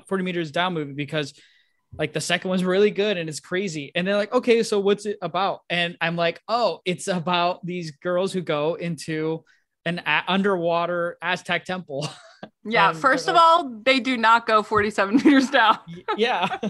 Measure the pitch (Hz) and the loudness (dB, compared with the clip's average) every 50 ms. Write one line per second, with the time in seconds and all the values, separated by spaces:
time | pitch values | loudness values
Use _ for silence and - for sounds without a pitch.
0 | - - 196 190 185 185 170 175 165 151 139 175 180 185 175 160 147 139 135 143 | -6 -6 -4 -4 -2 -2 -4 -4 -4 -4 -2 -2 -2 -2 -2 -4 -6 -6 -6 -8
1 | 143 143 156 156 147 139 - - _ _ _ _ _ _ _ _ _ _ - - | -8 -4 -4 -4 -4 -6 -10 -16 _ _ _ _ _ _ _ _ _ _ -8 -6
2 | 156 151 - 160 - - 170 175 - 185 185 185 180 185 185 196 208 208 165 190 | -6 -4 -4 -6 -4 -2 -2 -2 -2 -2 -2 -2 0 0 2 2 2 2 2 0
3 | 202 214 196 175 160 160 147 - - - 180 185 208 185 156 151 139 131 - 175 | -2 -2 -2 -4 -6 -8 -10 -12 -10 -6 -6 -4 -4 -4 -6 -8 -10 -6 -6 -4
4 | 180 196 202 202 214 208 247 254 247 254 226 233 214 - 214 202 190 202 208 202 | -2 0 0 -2 0 0 -2 0 2 4 2 2 2 0 0 0 2 2 0 0
5 | 214 208 202 - - 165 160 180 196 180 135 - _ - 170 175 170 175 175 - | -2 -6 -6 -6 -6 -4 -2 -2 -2 -2 -2 -6 _ -4 -2 -2 -2 -2 -2 -4
6 | 165 170 170 170 170 170 170 - _ - 226 247 233 180 165 - - 180 175 180 | -4 -2 0 0 -2 -2 -2 -4 _ -4 -2 0 0 0 -2 -4 -6 -6 -6 -4
7 | - 196 180 180 143 180 180 175 175 180 180 - - 170 180 180 170 156 143 _ | -4 -4 -4 -2 -2 -2 0 0 0 0 -2 -4 -8 -8 -8 -8 -8 -10 -12 _
8 | - 180 180 180 196 185 185 185 160 170 151 147 147 156 170 - 175 170 165 139 | -4 -2 0 0 0 -2 -4 -4 -4 -2 -2 -2 -2 -2 -4 -4 -6 -6 -6 -8
9 | - 165 156 156 156 160 160 160 - _ _ _ _ _ _ _ - 170 175 175 | -8 -6 -6 -4 -4 -4 -4 -6 -10 _ _ _ _ _ _ _ -6 -6 -6 -4
10 | - 151 151 165 - 180 185 196 196 202 190 175 170 170 170 170 170 170 175 170 | -2 0 0 0 0 0 0 2 2 2 0 0 0 0 0 0 0 -2 -2 -4
11 | 170 175 - - 165 175 180 175 - - 175 170 - - 185 185 170 - 139 139 | -4 -6 -6 -6 -4 -4 -4 -4 -2 -4 -4 -4 -4 -6 -8 -8 -8 -8 -8 -8
12 | 151 139 - - - - - _ - - _ _ - 208 233 214 196 185 170 160 | -8 -8 -10 -16 -20 -20 -20 _ -20 -20 _ _ -8 -2 2 4 4 4 2 2
13 | 302 254 262 254 - 381 349 339 330 330 330 349 294 254 233 214 208 262 269 262 | 2 2 2 2 0 2 6 6 8 8 6 4 2 -2 -10 -2 0 2 2 2
14 | 220 262 254 226 226 220 233 233 233 226 220 214 202 - 214 208 208 214 - 226 | 0 0 0 2 4 4 4 4 4 2 2 2 2 2 0 0 0 0 0 0
15 | 196 196 214 - - 320 277 269 262 - 269 247 220 214 - - - 165 170 180 | 2 2 4 4 6 6 6 6 6 4 4 4 6 4 4 2 -4 -14 -18 -10
16 | - - - - - 254 220 175 180 - 381 - - | -8 -6 -2 0 0 0 0 0 -2 -2 -2 -4 -6